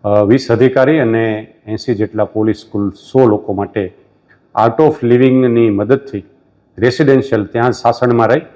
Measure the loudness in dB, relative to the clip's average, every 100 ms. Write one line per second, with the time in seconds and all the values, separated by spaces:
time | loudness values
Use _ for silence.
0 | 0 0 2 0 0 2 2 2 2 2
1 | 0 -2 -2 -6 -10 _ -12 -10 -6 -4
2 | -4 -4 -4 -2 -2 -2 -8 -6 -6 -8
3 | -4 2 2 2 -4 -6 -6 -6 -8 _
4 | _ _ _ _ _ 0 0 2 0 0
5 | 0 2 4 2 2 2 0 0 0 -2
6 | -2 -14 -14 _ _ _ _ -2 -2 0
7 | 2 2 2 -4 -4 -2 -2 0 -2 0
8 | 0 0 2 0 -4